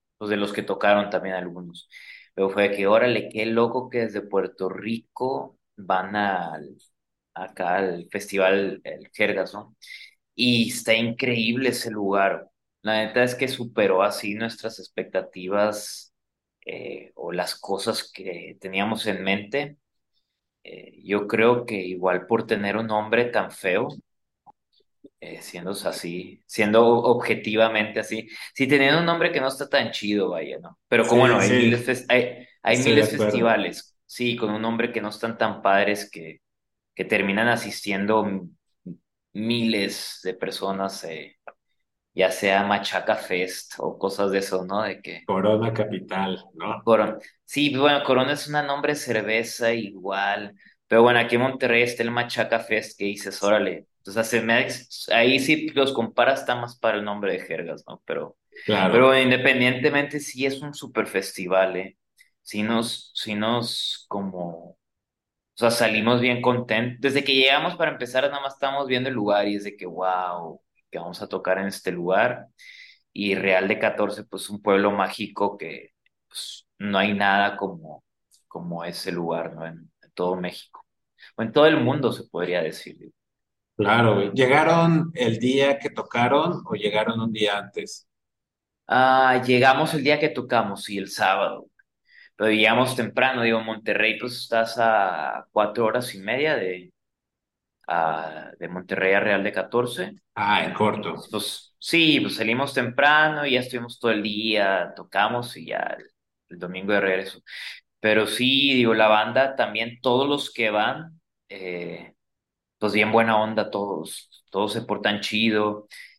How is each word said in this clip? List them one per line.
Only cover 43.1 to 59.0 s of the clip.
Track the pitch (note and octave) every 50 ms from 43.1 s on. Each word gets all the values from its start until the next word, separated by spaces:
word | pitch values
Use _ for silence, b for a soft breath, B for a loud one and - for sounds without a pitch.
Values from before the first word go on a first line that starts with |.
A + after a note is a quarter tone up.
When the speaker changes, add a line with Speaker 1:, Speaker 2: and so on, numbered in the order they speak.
| G#2
Speaker 1:
Fest | - - - F#2 F2+ F#2 F#2 - - - - - -
o | - F2+ - -
cosas | F#2+ F#2+ - G2+ G2+ F#2+
de | F#2+ G2
eso, | G2 - F#2+ F#2 F#2
¿no? | F#2 G2 G#2 A2
De | G2 F#2 -
que | - - E2+ E2 -
Speaker 2:
Corona | - F#2+ F#2+ F#2+ G#2+ G#2+ A2 A#2 A2+ -
Capital, | - C3+ - G#2 F2+ - - F#2+ F#2+ F#2+ F#2+ F#2 - - _ _
¿no? | E2 F#2 G#2 A2+ G#2+ -
Speaker 1:
Coron-, | A2+ A2 G#2+ G#2 - - B B B B B _
sí, | - - C#3+ D3 D3 B2
bueno, | C3 C#3+ D3 C#3+ C3 -
Corona | C3 B2+ B2+ C3 C#3+ D3
es | D3 -
un | D3 D3+ D3+ C#3+
nombre | C#3 C#3 C#3+ C#3 D3 D3
de | D3
cerveza | - B2+ A2 A2 G#2+ A2 A2 A2+ A#2 - - - A#2+ A2+ A#2
igual, | A#2 A2+ G2 G2 F#2 F2+ G2 F#2+ G2 G2 G2+ G2+ G#2 G#2 G2+ b b b b b b _
pero | - A2+ A2+ A#2
bueno, | A#2+ A#2+ A#2+
aquí | A#2 A#2 A#2+
en | A#2+
Monterrey | B2+ C3 C3 C3 C3 A#2+ A#2 A#2 A#2+
está | A#2+ - - A2+
el | A#2
Machaca | A#2+ A#2+ A#2+ A#2+ - A#2+ A2 - A2+ A2+
Fest | - - A2 G#2 - - -
que | - G2+
dices, | G2+ G2+ G2 - G2 - -
órale, | G2+ G2+ G#2+ G#2 G2 F#2 E2+ - - _ _ _ -
o | G2
sea, | F#2+ A2+ A2+
se | - A#2+ A2+
me | G#2+ A#2 A#2 B2
ex-, | C3+ C3 - - - - - - - -
ahí | G#2+ A#2 A#2 C3 C3+ C3
sí | - - - G#2 G#2 G#2
los | - C#3 C3+ C3+ -
comparas, | A#2 A2+ A2 - B2 A#2+ C3 C3+ -
está | - - B2
más | A#2+ A#2+ A#2+ -
para | - - A2+ G#2
el | G#2 G#2
nombre | G#2 G#2 G#2 G2+ F#2+ F#2
de | -
Jergas, | - - E2 E2 F2 E2 D2 D2 _
¿no? | - - - _
Pero, | - D#2 D#2 D2+ - - _ _ _ B B B
Speaker 2:
Claro. | - G#2+ G2 F#2+ F#2 G2 A#2+